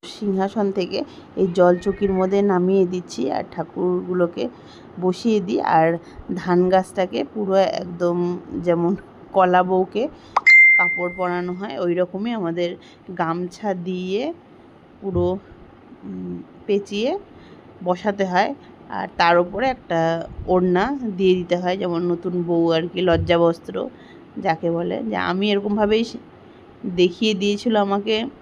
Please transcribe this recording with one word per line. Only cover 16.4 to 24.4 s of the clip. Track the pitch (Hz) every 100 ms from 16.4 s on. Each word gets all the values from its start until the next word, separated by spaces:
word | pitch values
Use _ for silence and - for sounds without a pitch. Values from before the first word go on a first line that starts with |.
| - - -
পেঁচিয়ে | 202 202 202 240 381 - - - - - -
বসাতে | 180 180 208 202
হয়। | 190 180 226 277 - - -
আর | 202 190 -
তার | 170 175
উপরে | 175 190 262
একটা | 254 - 165 165 165 - - -
ওড়না | 185 185 180 220 285 240 185
দিয়ে | 190
দিতে | 185 175 175
হয়, | 180 190
যেমন | 185 170 175
নতুন | 170 180 180
বউ | 170 170 170
আর | 160 170
কি, | 185
লজ্জাবস্ত্র | 180 165 160 170 170 165 - 185 - - - - -
যাকে | -